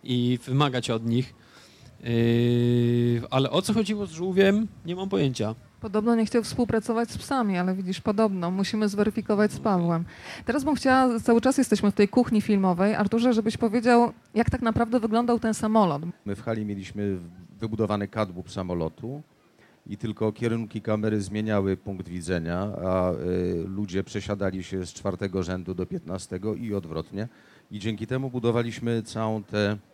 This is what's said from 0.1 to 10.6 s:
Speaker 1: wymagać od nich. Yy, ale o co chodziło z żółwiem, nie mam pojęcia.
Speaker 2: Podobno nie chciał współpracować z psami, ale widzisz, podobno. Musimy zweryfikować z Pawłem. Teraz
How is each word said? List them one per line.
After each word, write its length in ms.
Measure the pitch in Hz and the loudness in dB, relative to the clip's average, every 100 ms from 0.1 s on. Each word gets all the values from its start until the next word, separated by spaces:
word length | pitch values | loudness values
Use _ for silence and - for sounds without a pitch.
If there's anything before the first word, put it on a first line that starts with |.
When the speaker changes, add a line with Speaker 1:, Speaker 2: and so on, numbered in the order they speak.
| 123 120 123 - | 0 0 -2 -2
Speaker 1:
wymagać 440 | 131 147 123 120 | 2 2 0 -2
od 160 | 113 117 | -2 0
nich. 280 | 117 131 - - - - - - - | 0 -2 -10 -20 -20 -20 -20 -20 -12
Yy, 1200 | 120 117 117 117 120 120 120 120 120 120 120 120 117 | -2 2 4 4 4 4 4 4 4 4 2 0 0
ale 200 | 131 135 | 0 2
o 120 | 156 | 0
co 120 | 196 | 2
chodziło 320 | 214 208 208 196 | 0 0 -2 -6
z 40 | |
żółwiem, 580 | 160 180 185 196 208 220 - 165 | -6 -2 4 4 4 0 -6 -8
nie 100 | 180 | -6
mam 120 | 196 | -2
pojęcia. 460 | 196 143 127 107 113 - _ | 0 0 0 -4 -4 -14 _
Speaker 2:
Podobno 340 | 220 208 220 | -4 -2 2
nie 120 | 233 220 | 2 2
chciał 160 | 240 | 0
współpracować 680 | 220 - 233 220 214 226 233 | -2 -2 0 0 0 -2 -2
z 80 | - | -6
psami, 400 | - 269 214 185 | -4 -2 0 0
ale 160 | 180 | 0
widzisz, 260 | 185 180 190 | -2 -4 -4
podobno. 500 | - 208 220 190 170 | -2 2 2 0 -2
Musimy 380 | 185 190 214 214 | 0 0 0 0
zweryfikować 640 | 202 208 226 - 208 208 | 2 0 0 -2 2 2
z 60 | - | 2
Pawłem. 460 | 226 185 170 165 175 - - - | 0 2 2 0 -4 -12 -16 -10
Teraz 200 | - 277 | -4 -2